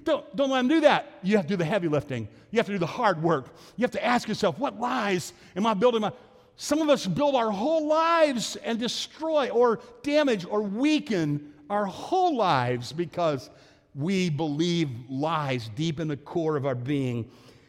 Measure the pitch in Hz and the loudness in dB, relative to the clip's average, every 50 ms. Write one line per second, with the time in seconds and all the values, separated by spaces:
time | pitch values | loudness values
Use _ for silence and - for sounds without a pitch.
0 | - 320 294 214 - - - 220 277 269 262 262 247 254 320 320 302 277 208 147 | -2 -2 -2 -2 -2 -4 -4 -2 0 0 2 2 2 4 4 6 6 6 6 4
1 | - - - - - 185 214 208 151 143 202 175 170 156 220 202 175 160 147 143 | 0 -4 -12 -6 0 2 2 2 2 0 -2 -2 0 0 0 0 0 0 0 -2
2 | - - 131 117 110 104 - - - _ 202 226 214 190 202 190 165 147 - - | -2 -4 -6 -8 -8 -10 -14 -20 -14 _ -2 -2 -2 -2 -2 -4 -4 -4 -2 0
3 | 240 208 185 156 165 165 160 135 120 - - - - - - - 240 240 - - | 0 2 2 2 0 0 0 0 -2 -8 -16 -20 -20 -14 -4 -4 -4 -2 -2 -2
4 | - 240 247 240 - 220 202 - 214 180 135 - 277 269 202 208 233 240 262 247 | 0 0 0 0 0 -2 -2 0 0 0 0 -2 -4 -6 -4 -6 -6 -4 -4 -2
5 | 214 202 190 180 - - - - - - - 180 214 226 214 185 233 247 226 220 | -2 -2 -2 -2 -4 -8 -14 -20 -20 -10 -4 -2 0 0 2 4 4 4 4 2
6 | 214 185 - - - - - - - _ _ - - - 294 311 320 294 277 - | 0 -2 -4 -8 -16 -20 -20 -20 -20 _ _ -12 -4 -2 0 2 4 4 2 2
7 | - 190 160 240 294 285 269 247 226 220 202 185 233 302 330 320 302 302 302 320 | 2 0 0 0 2 2 2 2 2 0 0 0 0 0 0 2 2 2 2 2
8 | 320 330 339 330 311 294 262 226 175 - - 202 - - 233 214 247 226 - - | 4 4 4 4 4 4 2 0 -4 -6 -8 -8 -6 -4 -4 -2 -2 -4 -4 -6
9 | - - - - 311 320 311 294 262 202 - 233 247 240 220 - - - - - | -8 -10 -10 -6 -4 0 0 0 0 2 2 4 4 4 2 0 -4 -10 -20 -8
10 | - 285 294 302 294 269 226 190 165 - 214 208 214 202 190 226 277 302 302 277 | -2 0 2 4 4 4 2 0 -2 -2 -2 -2 -2 -2 -2 0 2 2 2 2
11 | 294 - 220 175 160 147 147 147 - - - - - - 202 208 208 185 - - | 0 0 0 0 0 0 0 -2 -4 -10 -18 -18 -8 -4 -2 -2 -2 -2 -6 -10
12 | - - 349 381 359 349 294 233 202 175 151 131 123 123 123 120 123 - 135 160 | -4 0 2 2 4 2 2 2 2 2 2 2 2 0 -2 -2 -4 -6 -6 -6
13 | 175 151 - 175 170 160 147 127 - - - - - - _ _ _ _ - - | -6 -4 -2 -2 0 0 0 -2 -6 -12 -20 -20 -20 -20 _ _ _ _ -8 -6
14 | 143 185 196 185 180 175 147 135 165 151 143 151 175 175 170 170 160 139 117 113 | -2 0 0 0 0 0 0 -2 -2 -2 0 0 0 0 2 0 0 -2 -4 -8
15 | 120 117 135 135 147 160 165 156 147 135 131 123 110 110 104 123 160 165 151 170 | -10 -8 -6 -4 -2 -2 -2 -2 -2 -2 -4 -4 -6 -8 -6 -4 -4 -2 -2 -4
16 | 160 156 147 - - - - 175 160 156 151 143 127 139 131 123 120 139 147 139 | -4 -4 -6 -6 -8 -6 -4 -2 0 0 0 0 -2 -2 -4 -4 -4 -2 -2 0
17 | 135 127 120 117 110 - - - - - - - _ | 0 0 -2 -4 -6 -8 -12 -20 -20 -20 -20 -20 _